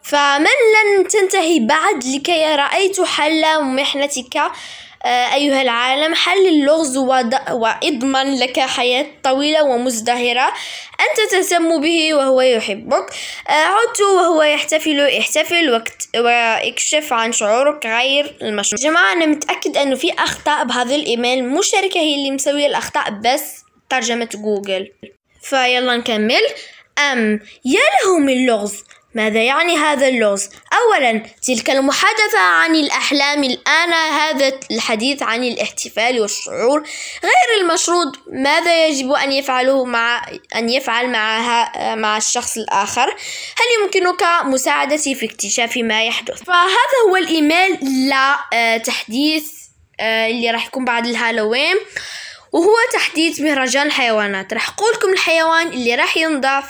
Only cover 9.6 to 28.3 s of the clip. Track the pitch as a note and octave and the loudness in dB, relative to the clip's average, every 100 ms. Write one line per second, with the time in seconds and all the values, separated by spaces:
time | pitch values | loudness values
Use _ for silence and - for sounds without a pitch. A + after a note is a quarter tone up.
9.6 | D4 A#3+ B3 A#3 A#3 A#3+ B3 A#3+ D4 E4 | 2 2 -2 -4 -2 0 0 2 0 -2
10.6 | - - - - F#4+ D5+ G#4+ F#4+ F4 F4 | -10 -12 -14 -2 0 0 2 2 2 0
11.6 | E4 E4 D4+ E4+ D#4 D4+ C4+ C4 B3+ A3+ | 2 2 2 2 2 2 2 4 4 2
12.6 | G#3+ G3 - D4+ F#4+ - - - - D4+ | -2 -8 -2 -2 -2 -12 -14 -12 -2 2
13.6 | E4 G4+ A#4 - G4+ F#4+ E4+ D#4+ D4+ D4 | 2 2 0 2 2 4 4 4 2 0
14.6 | - D#4 D#4 C#4+ C#4+ G#3+ - D4+ D4+ E4+ | -2 -2 0 2 2 0 -2 -2 0 0
15.6 | D#4+ A3+ A3+ - - A3+ A#3+ A#3+ A#3 A3 | 2 0 -2 -12 -6 -2 0 2 0 -2
16.6 | - A#3 - D4+ D4+ A#3 A3+ A#3 G#3 A#3 | -4 -4 -2 -2 -2 -2 -2 -2 0 2
17.6 | C#4 D4 A#3 A3+ C4 C#4 D4 - A3+ G#3 | 2 0 -4 -2 0 0 -2 -6 -6 -4
18.6 | G3+ G#3+ C#4 E4 G4 F4+ D#4+ D4+ - - | -4 -2 0 2 2 2 0 0 -2 -4
19.6 | - C#4+ C#4+ B3+ E4+ - D#4 - - D4 | -2 0 0 0 -2 -2 -4 -2 -2 0
20.6 | C4+ A#3+ A#3+ D4 - A#3 A#3+ B3+ B3 D4 | 0 -2 0 -2 0 -2 0 0 0 0
21.6 | G#4 G#4 F#4+ F#4 D#4 C#4+ C#4 C4+ D4 C#4+ | 2 0 0 0 0 0 -2 -2 -2 0
22.6 | C#4+ F3+ - D4+ - G3+ A3+ C#4+ - - | 0 0 -2 -4 -4 -2 0 0 -4 -14
23.6 | _ _ _ C4 A#3 A#3 A3+ G#3 G#3+ G3+ | _ _ _ -4 -2 -4 -4 -6 -4 -4
24.6 | G3 F#3+ G3 _ - _ _ _ - C4+ | -2 -6 -6 _ -20 _ _ _ -2 0
25.6 | B3 B3 B3+ A#3+ A#3+ G#3+ G#3+ D4+ A#4 - | 2 0 0 -2 -2 0 2 2 0 -2
26.6 | - - _ - C#4+ B3+ G#3+ G#3+ - - | -18 -20 _ -2 0 0 0 -2 -6 -10
27.6 | B3 F4 D5+ G5 G#4+ F4 C#4 | -2 2 4 2 2 2 2